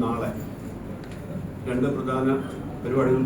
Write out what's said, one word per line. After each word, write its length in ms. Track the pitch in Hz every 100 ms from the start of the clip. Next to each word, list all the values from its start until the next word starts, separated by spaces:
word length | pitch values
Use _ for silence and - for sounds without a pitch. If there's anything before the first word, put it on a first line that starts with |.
നാളെ, 260 | 117 113 110 107 - - - - - 98 - - - 135 127 - 127
രണ്ട് 180 | 123 139 131
പ്രധാന 320 | 127 127 135 135 - - - -
പരിപാടികൾ 400 | - 131 131 127